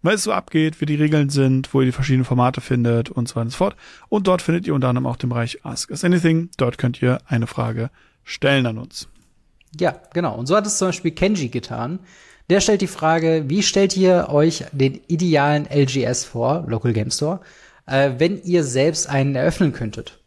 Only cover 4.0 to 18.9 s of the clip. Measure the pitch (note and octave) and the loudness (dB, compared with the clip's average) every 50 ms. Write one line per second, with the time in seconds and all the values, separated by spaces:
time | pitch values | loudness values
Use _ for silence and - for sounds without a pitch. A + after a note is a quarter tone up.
4 | - _ - G#3+ F#3+ G3 F#3 F3 - - E3 F3 F#3+ - D3+ C#3 B2+ B2+ A#2+ B2 | -8 _ -2 0 2 2 0 2 2 0 -2 0 0 -2 -2 0 0 0 0 0
5 | C3 B2+ A#2+ - - B2 A#2+ A#2+ A#2 A#2 - - _ D3 B2+ - - _ - C#3+ | -2 -4 -4 -4 -4 -4 -2 -2 -4 -4 -6 -10 _ -12 -10 -10 -10 _ -8 -2
6 | - F3 F3+ F3 E3+ E3 D#3+ E3 E3+ E3+ - - F3 A#2+ - - - B2 A#2+ - | 2 2 2 4 4 2 2 2 -2 -4 -4 -2 -2 -2 0 -2 -2 -2 -2 0
7 | - B2 B2+ - _ - - A#2 A#2 - - - A#2 A2+ A2+ A#2 A2+ B2+ _ _ | 0 0 0 0 _ -2 -2 -2 -2 -2 -4 -6 -6 -4 -4 -6 -6 -8 _ _
8 | _ _ _ _ _ - - - - C#3 C#3 C3+ B2+ A#2 A2 A2 A#2+ - - - | _ _ _ _ _ -16 -8 -2 0 2 2 2 0 0 -4 -6 -12 -14 -14 -16
9 | - - _ - _ _ _ _ _ _ _ _ _ _ - D3+ F3+ E3 - - | -16 -16 _ -20 _ _ _ _ _ _ _ _ _ _ -6 -2 -2 -2 -2 -4
10 | - _ - E3+ F3 C#3+ G#2 A2+ A#2+ C3+ F3 G#3+ G3+ G#3 G#3 - F#3+ F#3 F3 - | -18 _ -6 -4 -4 -4 -4 -6 -2 0 0 0 0 0 -2 -2 -2 -2 -2 -2
11 | - E3 D#3 - F3+ G3 G#3+ F#3 C#3+ A#2 - B2 - - A#2 A#2 A#2 B2+ E3+ F#3 | -4 -6 -2 0 0 0 0 0 -2 -4 -4 -6 -8 -6 -8 -6 -6 -6 -8 -10
12 | - - - - - - - _ _ - F3 G3+ F#3+ - G#3+ F#3+ G3+ F3 - - | -12 -18 -20 -20 -20 -20 -20 _ _ 0 2 2 4 2 2 2 0 -4 -4 -2
13 | D#3+ D#3+ D#3+ E3 D#3+ D#3+ D#3+ D#3+ D3+ C3 D#3 G#3 G3+ - - G3 G3 F#3+ - F#3+ | 0 2 2 2 2 2 2 0 0 0 -2 0 0 0 2 2 2 2 2 2
14 | F#3+ F#3 F#3 F3 D#3 D3+ D3+ D3 D3+ E3 D#3+ - - - - C#3 C3 C3+ C3+ - | 4 4 4 4 2 2 2 4 4 4 2 -2 -10 -10 0 2 2 2 0 -4
15 | _ _ F3 D#3+ F3+ F3 D#3 C#3+ C#3 D3 D3 D3 D3 - C#3 D3 C#3 C3 B2+ C3+ | _ _ -2 0 2 2 4 4 4 4 2 0 0 0 2 2 2 2 2 0
16 | A#2 A2+ B2+ - - - - A#2 A#2 B2 D3 F3 D#3+ B2 A#2 A2 - B2 A2 A2 | 0 0 -2 -4 -6 -8 -4 -2 0 0 0 -2 -2 -4 -4 -2 0 0 0 0
17 | G#2+ C3 - - D3 D3+ F#3 F#3+ - - - - - - _ _ _ - C3+ C3+ | -2 -2 -2 -2 -2 -2 -4 -6 -8 -18 -20 -20 -20 -20 _ _ _ -2 0 2
18 | C#3 C#3 B2+ B2 D#3 F3 G3+ - - F3+ F3 F3 D3+ C3 B2 C3 C#3 D#3+ | 2 2 2 2 0 0 0 -2 -2 0 2 2 2 2 0 2 2 2